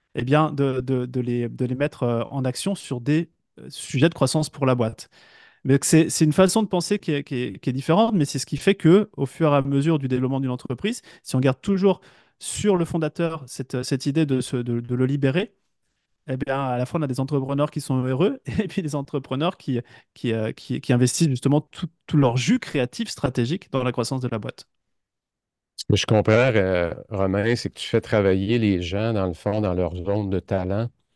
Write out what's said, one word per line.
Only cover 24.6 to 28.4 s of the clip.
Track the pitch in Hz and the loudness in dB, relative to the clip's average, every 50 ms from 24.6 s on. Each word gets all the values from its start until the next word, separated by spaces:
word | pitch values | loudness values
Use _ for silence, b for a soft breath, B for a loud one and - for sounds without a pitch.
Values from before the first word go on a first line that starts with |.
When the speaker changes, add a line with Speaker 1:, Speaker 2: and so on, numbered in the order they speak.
| - _ _ _ _ _ _ _ _ _ _ _ _ _ _ _ _ _ _ _ _ _ _ | -18 _ _ _ _ _ _ _ _ _ _ _ _ _ _ _ _ _ _ _ _ _ _
Speaker 2:
Ce | - - | -8 -2
que | - 101 | 0 0
je | 98 - | 2 2
comprends, | - 110 107 101 107 110 | 4 4 4 6 6 4
euh, | 117 127 135 110 107 95 92 92 87 87 82 - - - - | 4 4 4 2 2 2 2 2 0 0 -2 -4 -8 -10 -8
Romain, | 104 95 98 95 95 101 101 113 123 | -4 -2 0 0 0 0 0 0 0
c'est | 120 - - | -2 -2 -6
que | - - | -10 -10
tu | - - | -6 -2
fais | - 113 - | -2 -2 0
travailler | - - 107 98 98 95 95 | 2 2 2 4 4 2 2